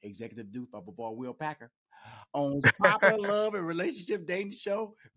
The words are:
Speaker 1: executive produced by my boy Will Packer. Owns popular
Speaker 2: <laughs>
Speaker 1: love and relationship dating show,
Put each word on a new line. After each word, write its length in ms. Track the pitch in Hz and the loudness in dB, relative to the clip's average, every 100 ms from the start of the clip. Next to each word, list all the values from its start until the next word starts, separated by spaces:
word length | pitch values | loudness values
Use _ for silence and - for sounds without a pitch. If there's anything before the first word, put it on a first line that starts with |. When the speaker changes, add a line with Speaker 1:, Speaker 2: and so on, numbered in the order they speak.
Speaker 1:
executive 440 | 104 98 113 104 101 | -16 -12 -12 -12 -12
produced 180 | 120 123 | -10 -12
by 80 | 107 | -14
my 140 | 185 | -14
boy 180 | - 113 | -10 -8
Will 240 | 113 127 | -6 -8
Packer. 380 | 123 156 151 117 _ _ - 110 - - | -6 -8 -8 -16 _ _ -20 -20 -20 -6
Owns 280 | 143 143 143 - - | 0 0 4 4 6
popular 380 | 190 214 196 220 | 4 8 6 6
Speaker 2:
<laughs> 100 | 202 | 2
Speaker 1:
love 260 | 208 214 208 | 2 2 0
and 100 | 165 | -2
relationship 600 | 170 185 233 175 180 165 | 0 -2 -4 -4 -4 -2
dating 260 | 185 202 | -4 -4
show, 420 | - 202 202 214 220 - | -6 -4 -4 -4 -10 -20